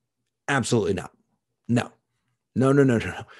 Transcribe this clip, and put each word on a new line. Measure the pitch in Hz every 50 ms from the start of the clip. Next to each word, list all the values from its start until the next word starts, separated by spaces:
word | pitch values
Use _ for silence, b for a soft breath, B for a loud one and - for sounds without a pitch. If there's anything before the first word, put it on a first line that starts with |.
| _ _ _ _ _ _ _ _ -
Absolutely | - 143 131 107 - 127 113 95 85 95
not. | 90 - - _ _ _ _ _ _ _ _ _ _ -
No. | - 117 120 - - _ _ _ _ _ _ _ _ _ _ _ _ -
No, | 101 131 135
no, | 139 143 139
no, | 131 117
no, | 107 90
no. | 90 - - - B B